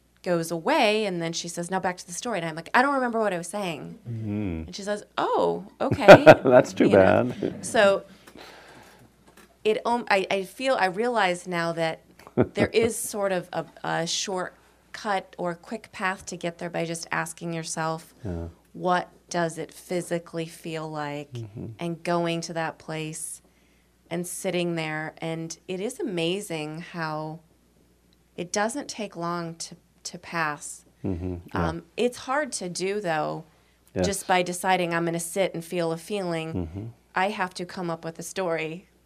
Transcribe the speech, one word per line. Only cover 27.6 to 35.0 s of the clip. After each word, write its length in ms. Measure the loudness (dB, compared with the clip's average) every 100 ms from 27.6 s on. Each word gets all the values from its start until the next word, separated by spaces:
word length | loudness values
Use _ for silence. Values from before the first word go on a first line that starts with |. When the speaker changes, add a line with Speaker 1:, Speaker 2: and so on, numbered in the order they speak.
| _ _ _ _ _ _ _ -12
Speaker 1:
it 160 | -6
doesn't 360 | -2 -2 -4 -10
take 260 | -10 -10 -6
long 400 | -4 -4 -6 -10
to 200 | -14 -16 _ _
to 140 | -14 -14
pass. 680 | -6 -2 -2 -4 -10 -16 _ _
Speaker 2:
Mm-hmm. 320 | -4 -4 -4 -6 -6
Yeah. 140 | -2 -2
Speaker 1:
Um, 140 | -4 -10 -2
it's 200 | -2 -2
hard 320 | -2 -2 -2
to 160 | -6 -8
do, 300 | -4 -2 -2
though, 440 | -2 0 -2 -6 -12 _ _ _ _ -2
Speaker 2:
Yes. 120 | 0
Speaker 1:
just 200 | -2 2
by 140 | 2
deciding 500 | 2 -2 2 2 2
I'm 120 | 0